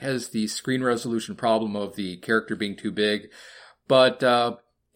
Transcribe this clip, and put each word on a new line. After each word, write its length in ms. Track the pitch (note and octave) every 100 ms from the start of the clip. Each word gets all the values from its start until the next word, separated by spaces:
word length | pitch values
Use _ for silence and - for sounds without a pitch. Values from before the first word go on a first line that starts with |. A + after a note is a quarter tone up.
has 280 | C3+ B2+ -
the 180 | A2+ G#2+
screen 360 | - - C3
resolution 520 | B2+ A#2 A#2 A2+ G#2+
problem 400 | G2 A#2 A2 A2
of 220 | G#2 G2+ G2
the 220 | F#2 F2+
character 360 | - A2 -
being 220 | G2 G#2 F#2+
too 160 | G#2+
big. 360 | F#2+ G#2 G#2 - - - - - _ -
But, 360 | C3 B2+ B2
uh, 340 | B2+ A#2+ A#2+ - _ _ _